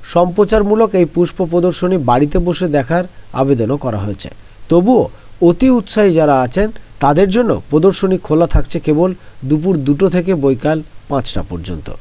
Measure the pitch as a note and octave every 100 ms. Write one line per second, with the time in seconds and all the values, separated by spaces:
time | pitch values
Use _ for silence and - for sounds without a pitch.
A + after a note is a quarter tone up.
0 | - E3+ F3+ F3 G3+ G#3+ G3+ A3 A3 F#3+
1 | E3 F3 F3 - E3+ F3 F3 E3+ F3+ F#3
2 | A#2+ B2 D3 - F3 E3 F3+ C#3+ B2+ E3+
3 | F3+ - - B2 C3+ B2+ A2+ D3 C3+ G#2+
4 | G2+ F#2+ - - - - - E3+ F#3+ A#3+
5 | - - - - F3 E3+ C4 B3 F#3+ A3
6 | G#3 D#3+ D3+ C3+ B2 F3+ G#3+ - - -
7 | C3+ D3+ F#3+ G#3+ A#3 A2 - D3+ F3+ F#3+
8 | F#3+ F#3 - D#3+ E3+ - - E3 - D3+
9 | F#3 F3+ - - B2+ D3+ F3 E3 C3+ C#3+
10 | F#3+ F3+ F3 F3 C3+ B2+ D3+ D#3 D3+ -
11 | - C#3+ A#2+ G#2 - F2 E2+ D#2+ - -